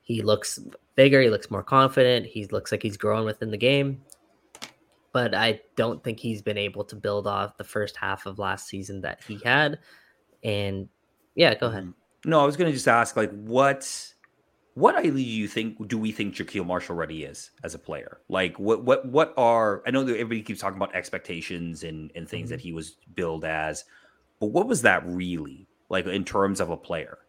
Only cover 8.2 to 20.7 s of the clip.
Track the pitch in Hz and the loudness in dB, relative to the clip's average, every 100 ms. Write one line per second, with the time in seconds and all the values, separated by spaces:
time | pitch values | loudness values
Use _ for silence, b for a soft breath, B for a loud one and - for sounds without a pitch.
8.2 | 98 98 98 98 - 98 98 98 73 - | -8 -6 -4 -4 -8 -10 -10 -8 -8 -10
9.2 | - 104 120 135 147 156 b b b b | -14 -6 2 4 4 0 b b b b
10.2 | _ _ 110 101 101 98 92 _ _ _ | _ _ -4 -2 -2 -4 -8 _ _ _
11.2 | _ - 165 110 120 104 90 - _ _ | _ 4 4 4 -2 -4 -10 -16 _ _
12.2 | 156 160 143 147 170 131 - 117 113 117 | 2 4 4 2 0 2 4 4 4 0
13.2 | 107 104 107 120 139 135 - - - _ | -2 -4 -2 4 4 2 -6 -12 -14 _
14.2 | _ _ _ _ _ - 170 - 175 135 | _ _ _ _ _ 2 4 4 2 0
15.2 | 123 110 101 - 113 - 101 113 110 107 | -2 -2 -2 -4 -4 -8 -6 -2 -2 -2
16.2 | 104 - 87 104 87 90 - 85 78 80 | -6 -4 -6 -6 -4 -4 -4 -6 -4 -6
17.2 | 71 71 - _ 82 80 - 76 - - | -10 -14 -20 _ -12 -12 -10 -10 -10 -20
18.2 | _ 95 92 - 101 110 123 135 131 135 | _ 0 0 -2 0 2 4 2 4 2
19.2 | 156 - 117 117 107 98 123 131 131 113 | 2 4 4 6 4 0 0 0 0 -2
20.2 | 113 113 104 98 98 | -2 -4 -6 -6 -6